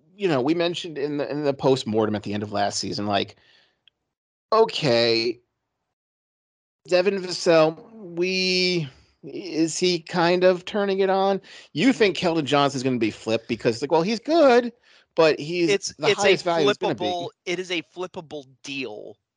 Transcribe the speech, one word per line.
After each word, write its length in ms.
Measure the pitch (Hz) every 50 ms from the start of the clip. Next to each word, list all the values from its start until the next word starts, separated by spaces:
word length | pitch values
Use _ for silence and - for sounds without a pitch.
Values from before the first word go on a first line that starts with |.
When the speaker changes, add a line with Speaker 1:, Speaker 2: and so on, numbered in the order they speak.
| _ _ 185
Speaker 1:
you 120 | 202 202
know, 120 | 180 156 127
we 140 | 123 147 170
mentioned 460 | 175 - 180 170 - - 175 151 147
in 180 | 135 147 147
the, 100 | 147 139 -
in 140 | 143 147 151
the 100 | 143 135
post-mortem 640 | - - 135 135 - - 113 107 110 110 104 107
at 60 | 104
the 120 | - 104 101
end 80 | 104 107
of 80 | 104
last 260 | 104 101 101 101 -
season, 300 | - - 98 - 104 101
like, 280 | 104 101 98 - - - _ _ _ _ _ _ _ _ _ _ _ _ _ _ _ _ _ _ _ _ _ _ _
okay, 880 | 220 220 226 214 - - 156 139 117 117 117 117 117 113 113 120 117 - _ _ _ _ _ _ _ _ _ _ _ _ _ _ _ _ _ _ _ _ _ _ _ _ _ _ _ _ _
Devin 320 | - 180 175 180 202 196 196
Vassell, 680 | 180 180 170 - - 185 165 160 156 160 160 - - - -
we, 920 | 226 214 170 170 165 180 185 185 185 185 185 185 180 185 180 180 170 151 131 - _ _ _ _ _ -
is 560 | 147 135 147 202 170 - 151 165 160 - -
he 200 | 185 180 180 165
kind 440 | 160 - - 180 165 170 180 185 185
of 220 | 185 185 170 175
turning 340 | - - 214 202 196 190 190
it 100 | 196 190
on? 320 | 185 196 190 196 196 190 - - - - - _
You 200 | - 139 185 269
think 240 | 254 - 226 196 170
Keldon 280 | - 185 175 165 165 147
Johnson's 400 | 120 147 143 143 139 131 135 123
gonna 140 | 131 127
be 120 | 120 113 107
flipped 360 | 104 - - 110 113 117 -
because, 340 | - 120 104 - 123 113 -
like, 100 | 143 139
well, 120 | 165 156 165
he's 160 | 202 233 214
good, 520 | - 285 320 339 294 269 233 247 240 240 - _ _ _ _ _ _ _ _
but 240 | - 160 156 135 -
he's 300 | 143 156 175 175 170 160
Speaker 2:
It's, 240 | 202 196 - - -
Speaker 1:
the 140 | - 151 -
Speaker 2:
it's 100 | 202 196
a 80 | 202
Speaker 1:
highest 180 | 196 185 156 -
value 220 | 180 170 165 151
he's 100 | - -
gonna 160 | - - 415 147
be. 120 | - 180
Speaker 2:
flippable, 240 | 180 180 175 175 170 - _ _
it 120 | 185 175
is 140 | 170 185 175
a 100 | 180 165
flippable 640 | 151 _ _ 175 180 180 - 185 165 139 156 147 131 131 131 _ -
deal 540 | 143 139 139 131 110 107 110 101 - 104 _ _ _ _